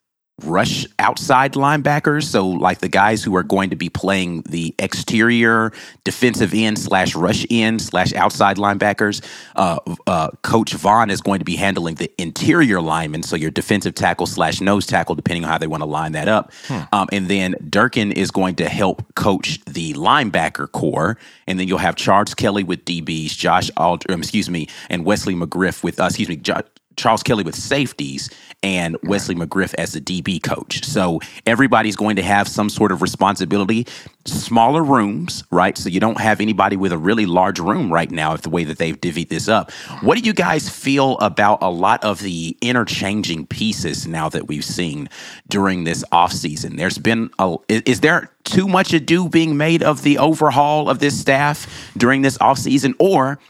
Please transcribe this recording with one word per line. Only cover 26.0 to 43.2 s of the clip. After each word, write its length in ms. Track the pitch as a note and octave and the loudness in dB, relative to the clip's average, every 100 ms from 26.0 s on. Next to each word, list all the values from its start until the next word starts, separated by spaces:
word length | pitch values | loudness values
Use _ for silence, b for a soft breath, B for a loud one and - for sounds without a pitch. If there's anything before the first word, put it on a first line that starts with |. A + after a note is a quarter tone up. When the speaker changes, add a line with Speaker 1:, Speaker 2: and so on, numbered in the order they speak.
| - | 0
Speaker 1:
excuse 240 | G#2+ G#2 | 0 -4
me, 80 | D#2+ | -4
Jo-, 240 | - F2+ - _ _ - | -4 -4 -6 _ _ -2
Charles 260 | A#2+ A2 | 2 2
Kelly 200 | - A2+ | 2 0
with 120 | E2+ - | 0 -6
safeties 760 | - C#3 C3 - C#2+ C2+ - B B - | -2 -2 -2 -4 -10 -8 -12 B B -8
and 360 | G2 F#2 E2+ D#2+ | -2 -2 -2 -4
Wesley 300 | E2 G2+ - | -2 -2 -2
McGriff 400 | E2+ E2 F#2+ F2+ - | -4 -4 -2 -2 -4
as 180 | E2 | -6
the 80 | D#2 | -6
D 200 | - F#2 | -6 -6
B 180 | F2+ F2 | -4 -4
coach. 440 | - - - - | -4 -6 -6 -8
So 380 | - - F2+ D#2+ B B - | -4 0 0 0 B B 2
everybody's 500 | A#2 C3+ A2+ A2 G2 | 4 4 4 2 0
going 220 | G#2+ G2+ | -2 -2
to 40 | |
have 280 | F2+ G2+ G2 | 2 2 2
some 200 | - G#2 | 0 -2
sort 220 | - G#2 | 0 0
of 100 | F2+ | 2
responsibility, 840 | F2+ - G2 G2+ F2+ G2+ F#2+ A2 B2 B B - - | -2 2 0 2 0 0 2 0 -4 B B -16 -8
smaller 580 | - - A#2 A#2 D3+ | -8 0 4 4 4
rooms, 600 | D3+ C3+ G2+ A2+ F3 - - | 4 4 2 -2 -6 -8 -2
right? 260 | F2 F#2 - | 2 2 0
So 100 | G2+ | -4
you 140 | F#2 | 0
don't 180 | A2 A2 | 0 2
have 220 | A2 G2+ | 2 2
anybody 340 | G#2+ G2 G2 G2 | 2 2 2 2
with 160 | F#2+ | -2
a 60 | E2+ | 0
really 280 | E2 A2+ G2 | 0 0 2
large 340 | F2 F#2 F2+ | 2 2 0
room 320 | F2 E3 A#2 | -2 0 0
right 200 | E2 E2 | 0 0
now, 220 | E2 D#2 | -2 -2
if 80 | D#2+ | -4
the 80 | - | -4
way 160 | F2 D#2 | -4 -2
that 120 | D#2 | -4
they've 220 | E2 C#2+ | -4 -4
divvied 300 | F2 F2 D#2+ | -6 -4 -4
this 180 | D#2+ G#2 | -4 0
up. 240 | A2 - B B B | 0 -2 B B B
What 160 | G2+ G#3 | 0 2
do 60 | |
you 100 | A3+ | 2
guys 360 | F#3+ F3+ D#3+ - | 0 0 0 -4
feel 480 | - C3+ C#3 C3+ B2 | -6 -2 2 2 2
about 440 | G#2 F2 G#2 G#2+ | 0 2 2 2
a 80 | F#2 | 0
lot 320 | F2 F#2+ A#2 | 2 2 2
of 160 | G#2+ G2+ | 0 -4
the 380 | - E2+ E2 - | -6 -6 -6 -4
interchanging 840 | A#2+ B2 A2+ - G2 G#2 | -2 0 0 -2 -2 -2